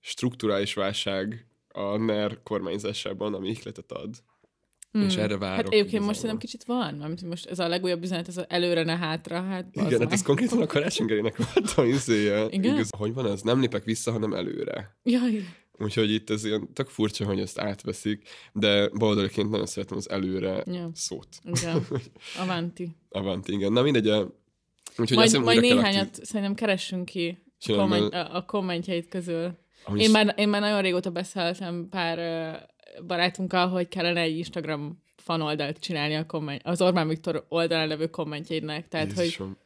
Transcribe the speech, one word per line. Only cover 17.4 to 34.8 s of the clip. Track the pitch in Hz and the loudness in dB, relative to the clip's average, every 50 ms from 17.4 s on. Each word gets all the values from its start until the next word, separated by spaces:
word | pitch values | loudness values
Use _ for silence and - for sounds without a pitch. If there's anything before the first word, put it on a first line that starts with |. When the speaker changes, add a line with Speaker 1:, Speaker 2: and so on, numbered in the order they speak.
Speaker 1:
ezt | 98 98 - - | -2 -4 -4 -4
átveszik, | 104 104 101 101 - - 98 - - 107 104 104 - - - - - - _ | -4 -4 -4 -6 -6 -8 -8 -4 -2 -4 -4 -4 -6 -18 -20 -20 -20 -10 _
de | 104 101 104 101 101 101 101 | 2 4 4 6 6 4 2
baloldaliként | - 104 113 110 104 104 98 98 - - 104 104 | 2 2 2 4 4 4 2 0 0 0 0 0
nagyon | 107 101 101 | 0 -2 -2
szeretem | 95 - - 101 92 95 | -2 -4 -6 -6 -6 -6
az | 92 101 - | -8 -6 -4
előre | 98 98 95 92 92 95 - 95 95 - - | -4 -2 -2 -2 -2 -2 -2 -2 -2 -2 -4
Speaker 2:
Ja. | - 180 180 175 165 165 | -6 -6 -8 -8 -10 -8
Speaker 1:
szót. | 160 - - 185 - - _ - - _ | -8 -8 -8 -8 -8 -12 _ -20 -18 _
Speaker 2:
Igen. | - 170 - - 165 165 160 127 - 143 131 - - _ | -4 -2 -2 -2 0 0 -2 -2 -2 -4 -6 -6 -8 _
Speaker 1:
<laughs> | - - - - - 185 | -20 -16 -14 -8 -6 -4
Speaker 2:
Avanti. | 185 185 170 165 170 170 - 180 170 160 _ _ _ | -4 -2 -2 -4 -6 -6 -8 -10 -10 -10 _ _ _
Speaker 1:
Avanti, | - 190 196 190 92 - 92 - 95 | -6 -4 -2 -2 -2 -2 -2 -4 -2
igen. | 101 98 101 107 | 0 0 2 4
Na | 123 127 | 4 4
mindegy, | 147 143 120 104 | 4 4 4 4
ö, | 110 107 107 101 - - _ _ _ _ _ _ _ _ _ _ - - - | 4 4 4 2 0 -4 _ _ _ _ _ _ _ _ _ _ -20 -4 -2
úgyhogy | 120 117 123 | 0 2 6
Speaker 2:
Majd, | 214 | 6
Speaker 1:
azt | 220 | 8
hiszem, | 226 220 214 - | 8 6 6 6
Speaker 2:
majd | 233 233 226 | 6 6 8
Speaker 1:
újra | 233 247 | 8 8
kell | 247 | 6
Speaker 2:
néhányat | 254 233 202 196 196 196 | 6 6 4 4 2 2
Speaker 1:
aktív- | 196 - - - | 0 -4 -14 -14
Speaker 2:
szerintem | - - 214 196 196 202 | -6 -4 -2 -2 -2 -2
keressünk | 208 226 208 196 185 - - 196 180 180 | 0 0 0 0 0 0 -4 -6 -6 -6
ki | - - 190 170 170 180 175 _ _ _ _ | -6 -4 -4 -4 -4 -4 -8 _ _ _ _
Speaker 1:
Csinálom, | - - 214 202 196 190 | -2 2 4 4 4 4
Speaker 2:
komment-, | 202 208 - 208 - | 4 4 4 2 0
Speaker 1:
mert | 180 175 - | -2 -4 -4
Speaker 2:
a, | - | -4
a | 180 185 | -8 -8
kommentjeit | _ - 208 190 185 180 170 170 - 185 170 165 _ | _ -2 -2 -2 0 -2 -4 -2 -2 -4 -4 -4 _
közül. | - 185 175 180 170 165 165 180 175 - _ _ _ _ - | -8 -8 -4 -4 -4 -2 -2 -4 -6 -10 _ _ _ _ -8
Speaker 1:
Amúgy | - 196 202 | -2 2 4
Speaker 2:
Én | 220 220 | 6 6
Speaker 1:
s- | 220 | 6
Speaker 2:
már, | 214 214 208 - | 6 6 4 4
én | - 208 208 | 2 2 2
már | 208 202 | 2 2
nagyon | 208 208 214 202 196 | 2 2 2 2 2
régóta | 185 175 180 180 196 | 2 2 0 0 -2
beszéltem | 170 170 190 190 - 202 175 170 180 185 196 175 170 175 170 185 | -4 -4 -6 -6 -4 -2 -2 -2 -2 -4 -6 -6 -6 -6 -8 -6
pár, | - 190 175 165 165 170 | -4 -2 -2 -2 -2 -2
ö, | 170 165 165 165 165 160 160 - - - _ _ - - - - 175 | -4 -4 -4 -4 -4 -6 -8 -12 -14 -18 _ _ -20 -20 -18 -16 -8
barátunkkal, | 170 180 175 175 180 180 - 190 180 - 185 180 185 | -4 0 2 2 0 0 -2 -4 0 4 4 4 4
hogy | 185 185 175 170 | 2 0 -2 -2
kellene | - 185 170 170 175 170 | -2 0 0 2 2 2
egy | 170 165 160 | 2 0 0
Instagram | 160 170 160 - 180 151 156 156 143 | -2 -6 -6 -6 -6 -4 -4 -4 -4